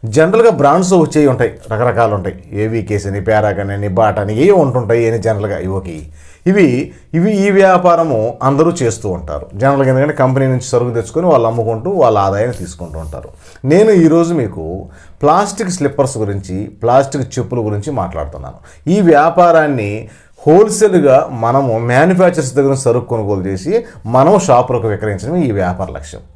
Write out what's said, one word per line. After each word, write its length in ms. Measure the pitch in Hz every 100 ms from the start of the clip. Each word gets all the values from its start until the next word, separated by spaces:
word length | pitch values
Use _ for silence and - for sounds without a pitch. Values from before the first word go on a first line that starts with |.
| 113
జనరల్గా 440 | 107 160 220 233
బ్రాండ్స్ 440 | 160 139 160 180
వచ్చేవి 340 | 185 151 151 143
ఉంటాయి, 260 | 117 117 - -
రకరకాలు 420 | 110 120 101 113 104
ఉంటాయి. 200 | 82 73 -
ఏవీకేస్ 540 | 101 110 113 92 104 98
అని, 140 | 98
పారాగన్ 480 | 92 107 107 95 98
అని, 180 | 101 101
బాటా 340 | 95 107 104
అని, 120 | 101 107 170
ఏవో 160 | 196 139
ఉంటుంటాయి 440 | 123 107 117 117
అని 100 | 113
జనరల్గా 400 | 101 104 104 95
ఇవి 140 | 92
ఒక 160 | 95 92 80 76 - - - 175
ఇవి, 400 | 202 160 123 165 - _
ఇవి 180 | 160 196 202 202
ఈ 60 |
వ్యాపారము 840 | 196 190 180 180 170 165 117 110 -
అందరూ 280 | 131 139 160 180
చేస్తూ 280 | 120 104 107
ఉంటారు 360 | 85 78 73 - 98
జనరల్గా. 340 | 131 139 135
ఎందుకంటే 240 | 131 143
కంపెనీ 340 | 143 131 131 135
నుంచి 200 | 127 -
సరుకు 180 | 123 123
తెచ్చుకొని 360 | 117 110 156 180
వాళ్ళు 220 | 147 117
అమ్ముకుంటూ 420 | 117 110 113 135
వాళ్ళ 280 | 196 123 107
ఆదాయాన్ని 400 | 98 98 120 117
తీసుకుంటూ 420 | 90 - 85 78
ఉంటారు. 300 | 78 76 - - - - 131
నేను 260 | 170 220
ఈరోజు 420 | 196 160 165 165
మీకు 520 | 170 110 92 80 92 92 - - -
ప్లాస్టిక్ 500 | 147 170 202 - 190 -
స్లిప్పర్స్ 400 | 143 - 131 117
గురించి, 400 | 104 101 95 92 107 -
ప్లాస్టిక్ 580 | 117 127 135 147 127 -
చెప్పుల 200 | 120 123 107
గురించి 240 | 104 107
మాట్లాడుతున్నాను. 1000 | 131 90 90 73 71 65 - - - -
ఈ 120 | 196
వ్యాపారాన్ని 1080 | 175 147 160 165 175 165 151 135 101 107 110 - _ _ -
హోల్‌సేల్‌గా 840 | 170 214 - 214 185 143 131 160
మనము 480 | 123 113 131 135 113
మ్యానుఫ్యాక్చరర్స్ 760 | 120 123 170 180 185 175 135 123
దగ్గర 120 | 139
నుంచి 140 | 135
సరుకు 240 | 123 120 120
కొనుగోలు 420 | 117 101 98 92
చేసి 380 | 95 117 220 233 - 110
మనం 340 | 123 143 202
షాపులకు 480 | - 123 123 123 110
విక్రయించడం 480 | 101 107 98 107 180
ఈ 160 | 143
వ్యాపార 360 | 101 90 92 90 64
లక్ష్యం. 240 | 76 - -